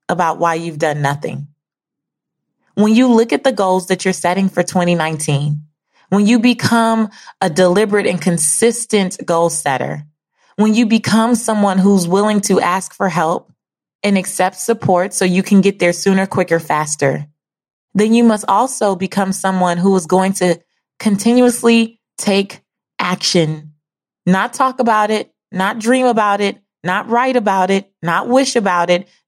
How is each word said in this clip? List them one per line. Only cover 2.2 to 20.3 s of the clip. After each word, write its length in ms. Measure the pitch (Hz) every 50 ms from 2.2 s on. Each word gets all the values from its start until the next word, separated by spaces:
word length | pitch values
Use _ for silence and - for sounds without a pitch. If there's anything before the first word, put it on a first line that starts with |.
| _ _ _ _ _ _ _ _ _ _ -
When 200 | 208 214 214 220
you 140 | 240 262 254
look 240 | 233 226 233 226
at 100 | - -
the 80 | - 269
goals 380 | 208 208 196 185 185 190 185 -
that 160 | 185 180 -
you're 100 | 190 185
setting 340 | - - 175 180 196 190 190
for 140 | - 190
twenty 320 | 175 - - 185 175 175 175
nineteen, 680 | 170 156 160 160 147 - 151 143 139 147 147 151 - - _ _ _ _ _ _ _ _ -
when 160 | 190 202 208
you 120 | 208 247 226
become 720 | 226 247 233 233 - - 233 226 226 226 226 226 220 208 - - - - - -
a 100 | - 175
deliberate 560 | 151 175 185 175 175 202 220 202 208 208 -
and 160 | - 185 170
consistent 960 | - 185 170 156 - - - - 226 233 233 - - - 220 202 190 180 - - -
goal 240 | - 170 165 170 165
setter, 560 | 160 - - 147 135 123 131 143 151 151 151 - _ _ _ _ _ _ _ _ _
when 200 | - 214 220 208
you 120 | 233 247
become 480 | 208 226 220 - - 202 226 220 240 240
someone 440 | 226 - 226 220 208 202 202 185 190
who's 280 | 185 202 202 185 175
willing 340 | 170 185 202 208 214 208 202
to 180 | 202 - 185 -
ask 340 | - 175 180 190 - - -
for 140 | - 202 185
help 420 | 156 175 160 160 165 151 - _ _ _ _ _ _ _ _ _ _ _
and 160 | - 202 196 185
accept 380 | 185 - - - 185 190 -
support 560 | - - - 226 226 - 214 180 175 180 202
so 120 | - - 190
you 180 | 185 175 185
can 180 | 185 - 202 196
get 200 | 175 196 196 -
there 120 | 185 175
sooner, 340 | 170 - - 196 190 190 190
quicker, 340 | 190 - 196 180 - 165 165
faster, 640 | 160 - 156 151 151 151 - - 147 135 147 147 147 - _ _ _ _ _ _ _ _ _ _ _ _ -
then 200 | 196 214 220 226
you 80 | 240
must 220 | 240 226 214 208 214
also 480 | - 196 214 247 262 - - 220 202 190
become 380 | 175 190 180 - 196 196 190
someone 460 | 190 - - 190 190 185 180 175 170 175
who 180 | 180 196 190
is 100 | 185 160
going 260 | 151 185 190 185 196